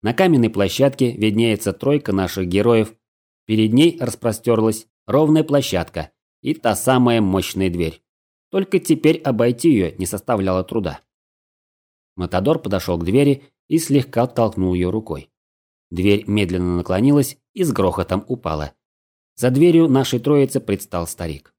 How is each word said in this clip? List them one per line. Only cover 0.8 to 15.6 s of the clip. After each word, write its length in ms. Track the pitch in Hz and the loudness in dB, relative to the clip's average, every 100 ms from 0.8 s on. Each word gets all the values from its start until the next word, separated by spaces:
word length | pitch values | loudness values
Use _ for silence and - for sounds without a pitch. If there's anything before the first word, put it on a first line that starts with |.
| 139 131 123 | 0 2 -4
виднеется 640 | - 107 104 117 107 - | 0 0 2 0 0 -4
тройка 400 | 92 135 147 123 | -4 -2 -2 0
наших 340 | 98 92 - 90 | -2 -2 -4 -2
героев. 460 | 95 113 113 107 _ _ _ _ _ - | 0 4 2 0 _ _ _ _ _ -4
Перед 280 | 110 110 | 0 2
ней 240 | 120 170 170 | 4 2 2
распростёрлась 880 | 120 - 117 110 - 113 110 110 - _ - | -8 -4 -6 -4 0 2 2 -2 -12 _ -2
ровная 360 | 127 156 156 | 0 4 2
площадка 680 | 151 143 131 90 82 82 76 _ _ _ | 2 0 0 -4 -4 -8 -10 _ _ _
и 120 | 123 | -8
та 220 | 156 117 104 | -4 -2 -2
самая 460 | - 127 120 117 | 2 2 4 2
мощная 480 | 101 95 87 92 95 | 2 0 -2 -2 -2
дверь. 340 | 87 80 - _ _ _ _ _ | -2 -6 -6 _ _ _ _ _
Только 280 | 196 190 185 | -6 -2 -2
теперь 400 | - 156 156 165 | -2 -2 0 0
обойти 500 | 143 113 120 120 170 | -2 0 0 0 2
её 240 | 123 87 - | 2 0 -4
не 80 | 92 | -8
составляло 580 | 101 - 110 95 92 | -8 -4 -2 0 -2
труда. 380 | 92 117 87 71 _ _ _ _ _ _ _ _ _ _ _ - | -2 -6 -6 -10 _ _ _ _ _ _ _ _ _ _ _ -10
Матадор 440 | 90 92 104 156 | -4 0 0 0
подошёл 380 | - 98 - 87 | 0 -4 -2 -2
к 40 | |
двери 400 | 85 117 143 135 - _ _ | 2 2 2 0 -6 _ _
и 120 | 160 | -2
слегка 480 | 160 143 127 - 127 | 2 0 0 -2 -2
толкнул 460 | - 110 - 92 | 0 -2 0 -2
её 180 | 90 90 | 0 -2
рукой. 400 | 107 - 73 - _ _ _ | -4 -6 -12 -12 _ _ _